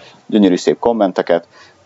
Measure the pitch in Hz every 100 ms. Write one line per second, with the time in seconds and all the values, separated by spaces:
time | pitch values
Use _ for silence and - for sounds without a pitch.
0 | - - - 107 101 87 - 76 117 113
1 | 98 95 - 85 - _ - _